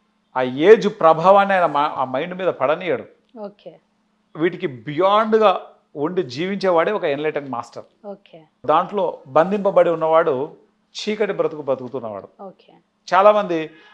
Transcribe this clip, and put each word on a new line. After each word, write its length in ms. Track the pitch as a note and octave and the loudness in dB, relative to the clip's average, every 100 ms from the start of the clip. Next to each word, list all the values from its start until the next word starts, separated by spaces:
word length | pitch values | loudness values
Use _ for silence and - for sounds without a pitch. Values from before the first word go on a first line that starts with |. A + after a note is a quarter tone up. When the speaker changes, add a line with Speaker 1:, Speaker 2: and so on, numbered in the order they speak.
| _ _ _ C3 | _ _ _ -4
Speaker 1:
ఆ 40 | |
ఏజ్ 580 | B2+ C3 F3 A3 G3 G3+ | -4 2 6 6 4 2
ప్రభావాన్ని 560 | D#3+ D#3+ F3+ G3 G3 F#3+ | 2 4 6 6 4 2
ఆయన 100 | E3 | 2
మా-, 260 | D3 D3+ | 0 -2
ఆ 140 | - C3 | -2 -4
మైండ్ 300 | C3 F3 F3+ | -4 -6 -4
మీద 120 | F3+ | -4
పడనీయడు. 580 | - C3+ E3 F3+ B2 G2+ _ _ A#3 | 0 0 -2 -2 -6 -6 _ _ -18
Speaker 2:
ఓకే. 400 | G3+ - F3 D#3+ _ _ _ _ _ - | -18 -18 -20 -20 _ _ _ _ _ -4
Speaker 1:
వీటికి 320 | F3 F3 E3+ | -4 -4 -8
బియాండ్గా 1000 | B2+ B2+ D3 F#3+ G#3 A3+ A3 G#3+ F3+ - _ _ D3+ | -10 -8 -2 2 2 2 2 4 2 -6 _ _ -6
ఉండి 280 | D3+ F3+ | -4 -4
జీవించేవాడే 680 | C#3+ B2 F#3 G3 F#3 E3+ F3+ | -6 -6 -6 -2 0 2 0
ఒక 120 | G#3 | -2
ఎన్లైటెండ్ 460 | E3 C#3 D#3 D3+ C#3+ | -4 -4 -4 -6 -8
మాస్టర్. 580 | A#2+ - A#2 - _ G3+ | -10 -12 -16 -20 _ -20
Speaker 2:
ఓకే. 360 | G3 _ E3 D#3 _ C3 | -20 _ -20 _ _ 0
Speaker 1:
దాంట్లో 540 | D#3 F3+ G3+ F3+ - - | 0 0 -2 -4 -6 -2
బంధింపబడి 600 | C#3+ F3 G#3 G3 F3+ F3 | 0 2 0 0 2 2
ఉన్నవాడు 680 | D#3+ D#3+ D#3+ E3 B2+ D#3 - _ _ _ | 0 2 2 2 -2 -4 -12 _ _ _
చీకటి 400 | - G#3 G#3 G#3 | -10 -6 -4 -4
బ్రతుకు 280 | E3+ D#3 D3+ | -2 -4 -4
బతుకుతున్నవాడు. 840 | C#3 B2+ B2+ C3 A2+ G2+ G2 - | -6 -6 -6 -10 -10 -12 -16 -18
Speaker 2:
ఓకే. 300 | G3 - _ _ _ _ - | -20 -20 _ _ _ _ 0
Speaker 1:
చాలామంది, 580 | F3 G#3 G#3+ G3 E3 D#3 - - | 4 6 4 0 -4 -6 -12 -20